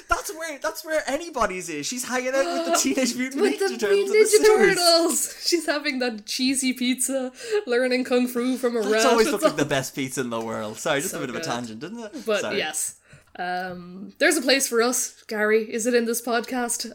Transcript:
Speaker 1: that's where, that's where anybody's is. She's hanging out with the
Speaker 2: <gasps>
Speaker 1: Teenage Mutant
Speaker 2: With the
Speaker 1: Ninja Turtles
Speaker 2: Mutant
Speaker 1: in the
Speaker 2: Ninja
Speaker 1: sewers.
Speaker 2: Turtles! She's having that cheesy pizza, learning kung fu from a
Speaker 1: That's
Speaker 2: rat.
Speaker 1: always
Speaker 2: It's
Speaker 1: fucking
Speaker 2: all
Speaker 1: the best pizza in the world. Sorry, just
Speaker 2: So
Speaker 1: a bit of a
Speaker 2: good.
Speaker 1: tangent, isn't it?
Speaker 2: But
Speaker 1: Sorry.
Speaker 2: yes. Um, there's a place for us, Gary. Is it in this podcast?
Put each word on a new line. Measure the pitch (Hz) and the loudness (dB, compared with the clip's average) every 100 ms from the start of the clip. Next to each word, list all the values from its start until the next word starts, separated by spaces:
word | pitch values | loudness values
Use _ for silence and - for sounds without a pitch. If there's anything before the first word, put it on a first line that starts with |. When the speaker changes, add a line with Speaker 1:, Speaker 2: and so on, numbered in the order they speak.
| - | -2
Speaker 1:
that's | 339 - | -2 -2
where, | 320 320 277 | -8 -8 -6
that's | - - | -6 -6
where | 320 311 247 | -4 -4 -2
anybody's | 285 339 277 208 185 165 | -6 -6 -2 -2 -2 -8
is. | 147 143 | -6 -6
She's | 247 196 | -6 -4
hanging | 254 254 | -4 0
out | 269 | 0
with | 339 339 339 | 0 -2 0
the | 339 | 0
Speaker 2:
<gasps> | |
Speaker 1:
Teenage | 262 262 247 247 | 2 2 0 0
Mutant | 254 269 | -4 2
Speaker 2:
With | 403 427 | 0 2
the | 392 | -2
Speaker 1:
Ninja | 226 | 0
Turtles | 403 403 392 | 2 2 4
Speaker 2:
Mutant | 415 | 4
Speaker 1:
in | |
the | |
Speaker 2:
Ninja | 427 427 | 6 8
Speaker 1:
sewers. | 427 415 381 370 | 8 8 6 6
Speaker 2:
Turtles! | 349 339 330 247 - - - | 4 6 4 0 -4 -6 -2
She's | 339 311 | 0 0
having | 294 294 254 | -2 -2 -2
that | 247 214 - | -2 -4 -8
cheesy | - 254 262 262 | -2 0 2 0
pizza, | 254 247 254 - 269 254 - 466 427 415 | 0 -2 0 0 -2 -4 -8 -2 -2 0
learning | 240 254 254 | 0 2 0
kung | 254 247 247 | 2 2 2
fu | 247 254 254 | 0 -2 0
from | 247 233 | 0 0
a | |
Speaker 1:
That's | 202 | 2
Speaker 2:
rat. | 220 226 | 4 4
Speaker 1:
always | 233 220 | 6 4
Speaker 2:
It's | 208 | 4
Speaker 1:
fucking | - | 2
Speaker 2:
all | 147 | 2
Speaker 1:
the | |
best | 147 139 127 | 0 0 -2
pizza | - 131 143 | -6 -4 -4
in | 123 | -2
the | 113 | -4
world. | 113 110 107 110 | -4 -6 -6 -6
Sorry, | 165 143 | -2 0
just | 196 | -2
Speaker 2:
So | 180 | -6
Speaker 1:
a | |
bit | 135 | -6
of | 120 | -6
a | |
Speaker 2:
good. | 131 | -6
Speaker 1:
tangent, | 120 120 110 | -6 -6 -10
isn't | 156 233 | -12 -12
it? | 214 302 220 | -12 -10 -2
Speaker 2:
But | 202 | -2
Speaker 1:
Sorry. | 208 202 | -2 -4
Speaker 2:
yes. | 160 151 - - _ - _ - | -4 -4 -6 -10 _ -20 _ -8
Um, | 180 180 185 180 175 180 196 - | -4 -4 -6 -10 -14 -14 -16 0
there's | 302 311 | 2 2
a | |
place | 254 269 - | 2 2 2
for | 233 | 2
us, | 240 247 - - - | 2 0 -6 -10 -8
Gary. | 214 214 220 226 | -2 2 2 0
Is | 240 226 | -2 2
it | |
in | 240 | 2
this | 233 233 | 0 -4
podcast? | - 233 226 254 240 - 226 | -2 -2 -2 -4 -4 -4 -6